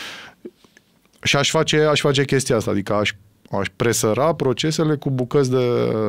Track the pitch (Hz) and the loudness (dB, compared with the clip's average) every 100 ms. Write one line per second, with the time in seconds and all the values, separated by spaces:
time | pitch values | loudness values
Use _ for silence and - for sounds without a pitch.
0 | - - - - - _ _ _ _ _ | -14 -16 -20 -20 -20 _ _ _ _ _
1 | _ _ - 139 - 160 156 156 151 143 | _ _ -2 0 2 0 2 2 2 2
2 | 147 139 139 135 131 117 101 101 95 104 | 2 2 2 0 2 0 0 -2 0 0
3 | 101 - _ _ - 101 98 - 117 107 | -2 -4 _ _ -10 -6 -6 -2 0 2
4 | 110 107 151 156 131 117 156 156 156 147 | 0 2 0 0 0 0 -2 0 0 -2
5 | 147 127 120 147 127 127 123 120 120 113 | -2 -4 0 0 2 2 0 0 0 0